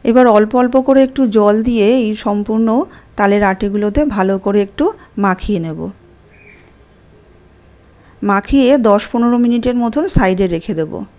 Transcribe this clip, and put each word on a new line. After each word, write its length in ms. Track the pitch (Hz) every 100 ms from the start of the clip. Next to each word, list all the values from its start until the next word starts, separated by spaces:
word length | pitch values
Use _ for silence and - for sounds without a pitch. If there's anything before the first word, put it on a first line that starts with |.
এবার 220 | - 240 247 208
অল্প 160 | 214 247
অল্প 140 | 247 262 262
করে 140 | 269
একটু 200 | 262 269 254 214
জল 180 | 208 214 226
দিয়ে 180 | 233 202 254 220
এই 60 | 214
সম্পূর্ণ 440 | - 208 208 220 226 233 359 - - -
তালের 240 | 202 202 202
আটিগুলোতে 500 | 190 202 208 208 208 294 208
ভালো 180 | 190 196
করে 200 | 202 208 202
একটু 180 | - 330 - - -
মাখিয়ে 360 | 196 185 - 196
নেব। 200 | 165 156 170 - _ _ _ _ - - - _ _ _ _ _ _ _ _ _ _ _ _ _ _ -
মাখিয়ে 460 | 202 202 - 277 254 277 220
দশ 140 | 202 -
পনেরো 260 | 240 240 240
মিনিটের 380 | 240 240 247 247
মতন 280 | 233 254 349
সাইডে 380 | - 196 185 190
রেখে 180 | 165 190
দেব 180 | 160 156 - 196